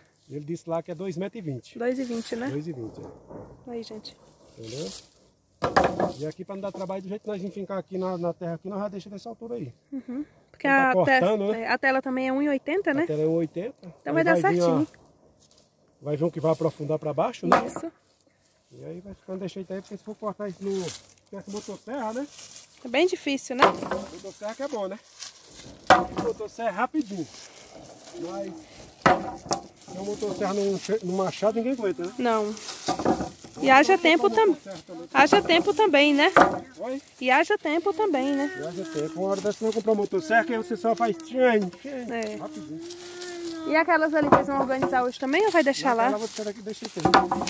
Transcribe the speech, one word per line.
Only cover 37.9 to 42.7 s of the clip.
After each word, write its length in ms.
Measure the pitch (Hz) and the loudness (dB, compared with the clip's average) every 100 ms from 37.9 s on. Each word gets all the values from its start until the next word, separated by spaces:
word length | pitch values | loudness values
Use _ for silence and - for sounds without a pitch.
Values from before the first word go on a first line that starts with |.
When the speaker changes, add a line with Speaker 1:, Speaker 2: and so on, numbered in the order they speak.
Speaker 2:
também, 420 | 349 427 285 269 277 | 0 2 2 2 0
né? 140 | 285 - | -2 -4
Speaker 1:
E 80 | 156 | -8
haja 180 | 175 330 | -6 -6
tempo. 340 | 151 156 160 | -4 -4 -2
Uma 100 | 190 | -2
hora 120 | 196 | 0
dessa 240 | 202 208 220 | -2 0 0
nós 100 | 220 | 0
comprar 160 | 208 | 2
uma 100 | 214 | 2
motosserra, 440 | 202 190 190 226 220 | 2 -2 2 2 2
que 80 | |
aí 40 | 226 | -2
você 200 | - 226 | -2 -2
só 180 | 226 226 | 0 2
faz 200 | 233 170 | 0 -2
tchan, 520 | - 254 254 214 185 | -4 2 4 4 0
tchan, 200 | - 269 262 233 | -6 -10 -10 -6
Speaker 2:
É. 220 | 233 214 214 | -6 -6 -8
Speaker 1:
rapidinho. 420 | - 302 302 | -10 -12 -12